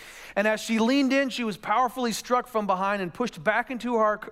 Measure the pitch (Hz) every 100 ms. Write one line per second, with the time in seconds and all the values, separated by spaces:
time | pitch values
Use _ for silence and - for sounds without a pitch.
0 | - - - - 208 214 - 226 226 277
1 | 269 269 277 208 226 202 - 214 254 -
2 | 240 208 - 247 240 220 202 185 196 202
3 | 180 - 247 - 151 214 233 254 233 233
4 | 214 208 -